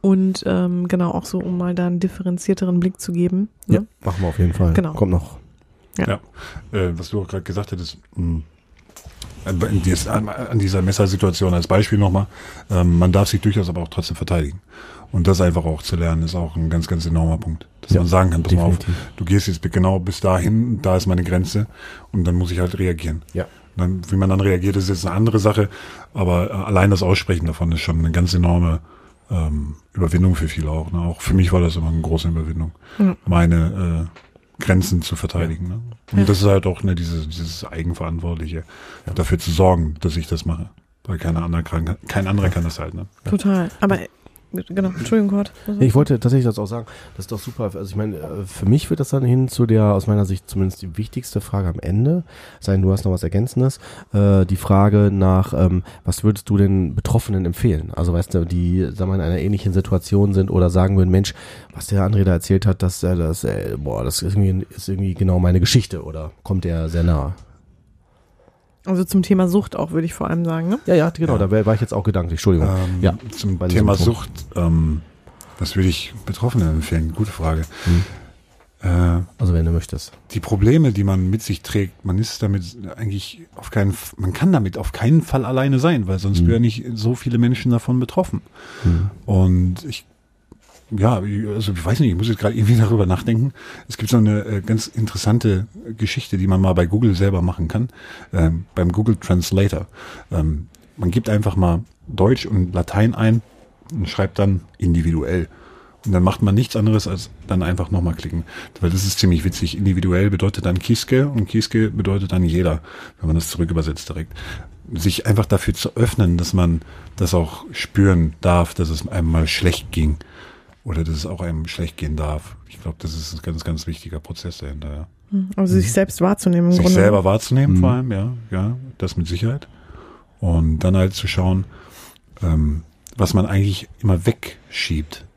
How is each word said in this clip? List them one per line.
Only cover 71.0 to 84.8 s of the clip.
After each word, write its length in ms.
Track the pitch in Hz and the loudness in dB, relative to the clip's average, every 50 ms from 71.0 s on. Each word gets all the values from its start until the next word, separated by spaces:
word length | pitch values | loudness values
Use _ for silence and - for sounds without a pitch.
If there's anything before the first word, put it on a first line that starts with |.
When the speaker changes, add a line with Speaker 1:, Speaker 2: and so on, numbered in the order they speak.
| 151 170 | 4 2
Speaker 2:
genau, 240 | - - 135 - 127 | 0 -2 0 0 2
Speaker 3:
Ja. 60 | - | 0
Speaker 2:
da 120 | 101 92 | 2 2
wär, 140 | 104 110 104 | 2 2 4
war 80 | 107 110 | 2 2
ich 60 | 101 | 0
jetzt 140 | 113 - - | 0 -2 -4
auch 100 | 101 92 | -2 -2
gedanklich, 300 | 110 95 95 85 85 82 80 | 0 0 0 -2 -2 -4 0
Entschuldigung. 280 | - 104 92 82 76 | 2 4 4 4 4
Speaker 3:
Ähm, 320 | 87 95 92 92 90 92 90 | 2 2 0 0 -2 -2 2
Speaker 2:
Ja, 160 | 87 92 85 - - 113 | 2 2 0 0 -8 -14
Speaker 3:
zum 260 | - - - 101 95 82 | -12 -6 -4 -2 -2 0
Speaker 2:
weil 100 | 90 90 | 0 0
das 60 | 90 | 2
Speaker 3:
Thema 160 | 107 104 101 98 | 4 4 4 4
Speaker 2:
ein 40 | |
Punkt 60 | 87 85 117 113 | 4 2 2 2
Speaker 3:
Sucht, 120 | - - - - - - - - | 0 -8 -14 -14 -16 -16 -8 -4
ähm, 440 | 87 87 82 82 80 80 78 76 78 80 - _ _ _ - - - - - - | 0 2 2 4 4 2 2 0 -4 -6 -12 _ _ _ -20 -20 -20 -20 -20 -10
was 200 | - 92 76 - | -8 -8 -4 0
würde 100 | 95 92 | 2 2
ich 260 | 92 82 - - - - - - | 2 2 0 -6 -12 -14 -12 -10
Betroffenen 420 | - 98 - 113 127 - 120 90 | -10 -6 -4 -4 0 2 2 2
empfehlen? 460 | 80 78 78 76 - 85 82 80 80 82 | 2 2 0 -2 0 -2 -2 -2 -2 -2
Gute 160 | - 107 101 | -4 -4 -4
Frage. 300 | - - 80 80 80 80 80 - - - - | -4 -4 -2 -2 -2 -2 -4 -6 -10 -4 0
Speaker 2:
Hm. 180 | 87 87 87 95 - - - - - _ _ _ _ _ _ _ _ _ _ | 2 2 2 2 -2 -8 -18 -20 -20 _ _ _ _ _ _ _ _ _ _
Speaker 3:
Äh, 400 | - 92 87 87 87 87 85 87 90 - _ | -2 0 2 4 4 4 2 0 -2 -4 _
Speaker 2:
Also 160 | _ - 90 85 | _ 0 2 2
wenn 100 | 82 82 | 2 2
du 80 | 82 | 2
möchtest. 400 | 82 82 - - - - - - - _ _ _ | 0 0 -2 -4 -10 -12 -12 -14 -20 _ _ _
Speaker 3:
die 100 | - 107 | -10 -8
Probleme, 500 | - - 110 95 98 113 135 165 156 131 | -4 -2 0 2 4 4 6 6 4 4
die 140 | 104 101 98 | 2 2 2
man 240 | 98 95 92 92 92 | 2 2 2 2 0
mit 120 | 98 110 | 0 -2
sich 200 | - - 98 - | -2 -4 -6 -6
trägt, 420 | - - - 104 98 87 - - - | -6 -4 -2 -2 -2 -2 -6 -10 -6
man 140 | 95 92 98 | -2 -2 -2
ist 240 | 110 - - - 117 | -2 -4 -4 -4 -2
damit 320 | 101 98 98 87 85 113 120 95 90 - | -2 -2 -2 -4 -8 -14 -14 -14 -14 -10
eigentlich 460 | - 113 104 98 98 - - - - 165 _ _ | -8 -6 -6 -6 -6 -10 -12 -18 -20 -20 _ _
auf 160 | - - - | -18 -16 -4
keinen 200 | - 107 98 98 | -2 0 0 0
F-, 240 | 92 - - - - | 0 -4 -10 -16 -10
man 160 | - 104 92 95 | -6 -6 -4 -2
kann 180 | - 151 190 | 0 2 4
damit 260 | 180 139 104 92 85 | 4 4 2 0 -4
auf 140 | - | -4